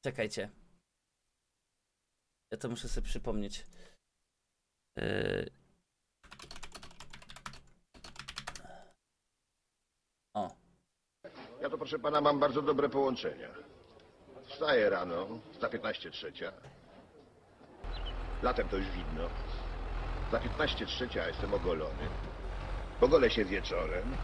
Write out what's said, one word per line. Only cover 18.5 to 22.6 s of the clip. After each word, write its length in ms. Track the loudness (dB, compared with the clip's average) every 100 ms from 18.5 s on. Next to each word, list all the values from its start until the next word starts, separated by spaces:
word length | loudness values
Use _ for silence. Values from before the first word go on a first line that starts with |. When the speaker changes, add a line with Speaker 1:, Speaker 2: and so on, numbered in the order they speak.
| 2 2
Speaker 2:
to 80 | 0
już 100 | 0
widno. 380 | -2 -2 -4 -4 -4 -4 -4 -4 -6 -4 -4 -4 -4 0
Za 60 | 0
piętnaście 480 | 0 0 0 0 -2
trzecia 420 | -2 -2 0 -2
jestem 260 | -2 0
ogolony. 540 | 2 2 2 0 -2 -4 -4 -6 -6 -6 -6